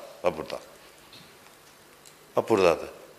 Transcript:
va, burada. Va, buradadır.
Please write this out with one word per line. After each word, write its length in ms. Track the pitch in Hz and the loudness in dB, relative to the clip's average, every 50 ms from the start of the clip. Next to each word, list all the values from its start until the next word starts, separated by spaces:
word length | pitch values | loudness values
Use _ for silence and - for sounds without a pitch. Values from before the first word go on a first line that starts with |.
| - - - - - | -8 -16 -14 -4 -2
va, 140 | 90 80 78 | -2 -2 -2
burada. 220 | 76 - - - - - - - - - - - - - - - - - - - - - - - - - - - - - - - - - - - - - - | -8 -10 -12 -14 -14 -18 -20 -20 -20 -20 -20 -20 -20 -20 -20 -20 -20 -20 -20 -20 -20 -20 -20 -20 -20 -20 -20 -20 -20 -20 -20 -20 -20 -20 -20 -20 -20 -6 -4
Va, 140 | 123 - - | -4 0 2
buradadır. 460 | 113 98 92 85 78 71 - - - - - - - | 2 4 6 4 4 2 -2 -10 -14 -18 -20 -20 -20